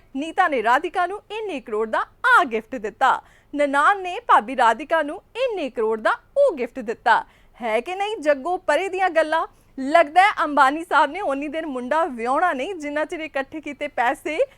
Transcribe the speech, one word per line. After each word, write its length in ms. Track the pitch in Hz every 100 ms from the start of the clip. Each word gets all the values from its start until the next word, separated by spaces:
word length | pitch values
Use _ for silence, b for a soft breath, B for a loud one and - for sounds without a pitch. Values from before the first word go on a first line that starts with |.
| - 269
ਨੀਤਾ 320 | 330 381 349
ਨੇ 140 | 262
ਰਾਧਿਕਾ 420 | 214 269 359 370 349
ਨੂੰ 140 | 415 -
ਇੰਨੇ 280 | 427 415 285
ਕਰੋੜ 300 | 247 214 220
ਦਾ 100 | 311
ਆ 440 | 415 _ 508 453
ਗਿਫਟ 320 | 285 220 - 254
ਦਿੱਤਾ, 460 | 208 - 262 - b b b
ਨਨਾਣ 460 | 285 285 285 320 403
ਨੇ 180 | 359 403 -
ਭਾਬੀ 280 | 330 214 262
ਰਾਧਿਕਾ 440 | 233 233 311 330
ਨੂੰ 200 | 294 330 - 440
ਇੰਨੇ 340 | 523 381 277
ਕਰੋੜ 300 | 247 220 220
ਦਾ 120 | 302 466 _ 554
ਉਹ 180 | 554 311
ਗਿਫਟ 240 | 262 269
ਦਿੱਤਾ। 440 | 220 208 240 202 - b b -
ਹੈ 220 | 226 220
ਕਿ 160 | 277 370
ਨਹੀਂ 220 | 415 427
ਜੱਗੋ 400 | 294 277 311 359
ਪਰੇ 300 | - 302 381
ਦੀਆਂ 200 | 370 370
ਗੱਲਾਂ? 360 | 320 311 320 381 b b -
ਲੱਗਦਾ 440 | 269 330 294 339
ਹੈ 220 | 403 -
ਅੰਬਾਨੀ 400 | 311 285 269 311
ਸਾਹਿਬ 280 | 330 311 294
ਨੇ 100 | 359
ਉਨੀ 260 | 359 269 302
ਦੇਰ 180 | 320 320
ਮੁੰਡਾ 380 | 254 247 311 330
ਵਿਆਹੁਣਾ 460 | 240 240 294 359
ਨਹੀਂ 220 | 269 330 359
ਜਿੰਨਾ 300 | 294 294 302
ਚਿਰ 140 | 330
ਇਕੱਠੇ 420 | 311 277 277 311
ਕੀਤੇ 260 | 294 269 294
ਪੈਸੇ 500 | - 240 302 - 320 571